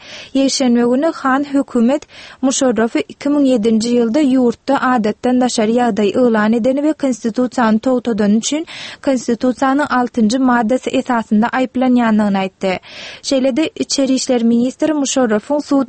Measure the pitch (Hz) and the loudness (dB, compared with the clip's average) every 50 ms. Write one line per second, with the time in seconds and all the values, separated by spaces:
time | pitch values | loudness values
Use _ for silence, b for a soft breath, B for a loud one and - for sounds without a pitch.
0 | B B B B B B B 269 269 - - - 269 247 240 240 240 240 247 262 | B B B B B B B 0 0 0 0 0 0 2 2 2 2 2 0 0
1 | 302 330 320 - - 269 247 214 196 - 277 277 269 - - 247 226 233 277 302 | 0 -2 -2 -2 -2 -2 0 0 -2 -2 -2 -2 -2 -2 0 0 2 2 0 0
2 | - - B B B B B B - 262 262 - 277 254 233 208 220 226 - 302 | -4 -8 B B B B B B -2 -2 0 0 0 0 0 0 0 0 -2 -4
3 | - - - - - 285 285 294 285 262 254 240 202 233 226 220 214 240 240 240 | -4 -6 -8 -6 -4 -2 0 2 2 2 2 2 2 2 0 0 0 0 0 0
4 | 233 226 220 302 311 262 254 262 254 240 226 - _ - 269 269 240 254 254 247 | 0 0 2 2 2 2 2 2 2 0 0 -2 _ -4 -2 -2 0 0 0 0
5 | 202 214 214 - - 247 254 254 254 247 - - 214 208 226 247 240 233 214 214 | 0 -2 -4 -4 -2 0 0 2 0 0 0 0 0 0 0 0 0 0 0 0
6 | 214 202 - - 254 240 226 220 208 214 226 240 214 262 262 285 285 302 311 - | 0 0 2 2 2 2 2 2 2 2 2 2 2 0 0 0 0 -2 -2 -2
7 | - 269 247 - - 233 202 - 254 240 - - 240 220 214 220 - 262 254 247 | -2 -4 -2 -2 -4 -4 -2 -2 -2 -2 0 0 0 2 2 0 0 0 -2 0
8 | - 240 226 196 214 202 208 226 214 - 285 302 339 B B B B B B B | -2 -2 -2 0 2 2 2 2 0 -2 -4 -4 -6 B B B B B B B
9 | - 285 269 247 240 - 240 - - 254 240 - 277 262 269 285 294 - 254 254 | -2 -2 -2 0 0 -2 -2 0 0 -2 -2 0 0 0 0 0 0 0 0 -2
10 | 247 233 - - 220 208 226 262 269 254 240 240 240 214 254 254 - - - 269 | -2 -2 0 0 0 0 2 2 2 2 2 2 2 0 0 -2 -2 -2 -4 -2
11 | 247 - 262 226 214 - 220 208 220 233 - 254 262 254 - 254 254 262 247 247 | -2 -2 -2 -2 -2 0 0 2 2 0 0 -2 -2 -2 -2 0 0 2 2 2
12 | 240 226 214 208 214 208 196 196 190 190 - - - 190 185 180 B B B B | 2 2 2 2 2 2 0 0 -2 -4 -6 -4 -4 -4 -4 -4 B B B B
13 | B B B B B - 277 269 254 269 247 262 320 302 - - 262 - - 285 | B B B B B -2 0 0 0 0 0 0 -2 -2 -2 -6 -6 -4 -2 0
14 | 269 262 262 254 - - 254 240 233 233 233 233 240 262 - - 311 311 311 302 | 0 2 0 0 0 0 0 2 2 2 2 2 0 0 -2 -2 -2 0 0 0
15 | 277 240 - 269 254 233 214 214 - - 285 294 285 - 285 277 269 | -2 -2 0 0 0 0 0 -2 -2 -2 -2 -2 -2 0 0 0 0